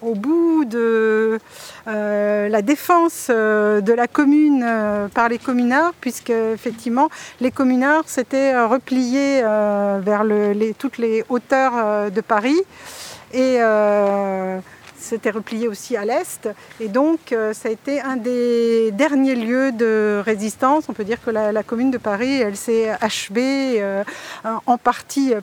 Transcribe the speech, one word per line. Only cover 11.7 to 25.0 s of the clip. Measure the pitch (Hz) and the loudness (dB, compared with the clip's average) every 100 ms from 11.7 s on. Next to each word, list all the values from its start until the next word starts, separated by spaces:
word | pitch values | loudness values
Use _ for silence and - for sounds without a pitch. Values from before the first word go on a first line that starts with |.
| 240 | 0
euh, | 214 208 208 | 0 0 -2
de | 196 | -4
Paris | 214 214 226 320 392 - - - - - - | 0 0 2 0 0 -8 -20 -18 -18 -20 -8
et, | 254 262 254 | 0 2 4
euh, | 226 214 208 208 202 202 196 190 185 185 185 - - - | 4 4 4 4 2 0 -2 -2 -4 -6 -10 -20 -20 -20
s'était | - 226 226 | -8 -4 -4
replié | 208 208 226 233 | -4 -6 -4 -4
aussi | 202 - 233 | -6 -6 -4
à | 208 | -2
l'est. | 277 359 - 226 202 - - | -2 -4 -8 -10 -10 -16 -12
Et | 220 | -4
donc, | 220 294 330 - | 0 2 0 -2
euh, | 226 220 | -2 -2
ça | 214 233 | -4 -6
a | |
été | 220 - 277 | -6 -4 -4
un | 262 262 | -4 -4
des | 226 247 240 233 233 226 226 | -2 0 0 2 2 2 0
derniers | 202 294 277 269 254 | 2 2 2 2 0
lieux | 226 254 269 | -2 0 0
de | 226 226 220 214 208 | 0 0 2 0 0
résistance. | 202 220 214 - 262 302 302 | -2 -2 -4 -2 0 0 -2
On | |
peut | 220 | -8
dire | 202 226 | -6 -4
que | - | -4
la, | 220 214 | -2 0
la | 214 | -2
commune | 202 233 262 | -2 -2 0
de | 247 | 0
Paris, | 220 202 247 277 | -2 -2 0 0
elle | 214 196 | -2 -4
s'est | - 226 220 214 | -2 0 0 -2
achevée, | 214 - - 202 262 277 269 226 | -4 -4 -4 -2 0 0 0 -2
euh, | 202 196 208 - - - 220 226 - | -2 -4 -6 -10 -16 -10 -8 -6 -2
en | 240 | 0
partie, | 247 240 | 2 0